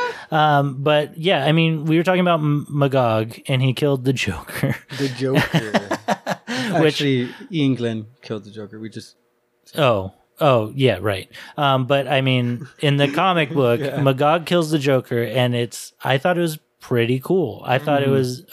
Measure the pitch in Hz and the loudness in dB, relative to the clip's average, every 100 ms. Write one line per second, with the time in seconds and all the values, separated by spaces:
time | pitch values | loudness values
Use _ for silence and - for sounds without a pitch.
0 | 494 - - 156 151 143 143 131 143 151 | -2 -6 -4 2 4 4 2 -2 0 2
1 | 143 - 160 165 139 160 165 156 156 160 | 0 -4 0 2 4 2 2 0 0 2
2 | 175 185 180 165 151 147 - 147 139 135 | 2 2 2 2 2 0 -2 0 2 2
3 | 120 110 110 - - 131 135 120 147 139 | 2 2 -2 -8 -4 0 0 0 0 0
4 | 127 127 104 85 - - 135 120 - 131 | 0 -2 -2 -6 -10 -6 -4 -4 -8 -6
5 | 139 127 131 151 - 160 107 - 101 - | -6 -4 0 0 0 -2 -2 -4 -4 -6
6 | - - - 185 - 247 240 175 156 143 | -4 -6 -4 -8 -6 -6 -2 2 2 2
7 | 143 127 123 - - 170 139 120 117 110 | 0 0 -2 -8 -8 -2 0 0 -2 -6
8 | 107 _ - 110 101 107 104 110 110 110 | -10 _ -12 -12 -12 -16 -16 -14 -14 -14
9 | - _ _ _ _ _ _ - 139 107 | -18 _ _ _ _ _ _ 0 2 2
10 | 92 - _ _ 151 123 107 135 131 95 | -2 -12 _ _ 4 4 2 0 2 2
11 | 104 95 90 - - - 143 131 127 139 | -2 -4 -6 -18 -14 -2 0 0 2 0
12 | 135 139 135 127 120 120 131 - 151 143 | 0 0 2 0 0 -4 -10 -2 0 2
13 | 139 143 190 175 143 160 123 117 135 135 | 2 2 2 2 0 2 2 2 -2 0
14 | 139 127 147 170 156 175 156 156 139 131 | 2 4 2 2 2 0 2 0 2 0
15 | - 120 117 123 123 120 120 - - _ | 0 -4 -2 0 0 0 -4 -6 -16 _
16 | 127 131 180 175 170 151 _ _ - 123 | -2 0 0 0 -2 -4 _ _ -4 0
17 | 117 131 - 185 139 - - 127 147 143 | 2 0 0 0 0 -6 -2 -2 0 0
18 | 139 135 127 127 - | 2 2 0 -4 -4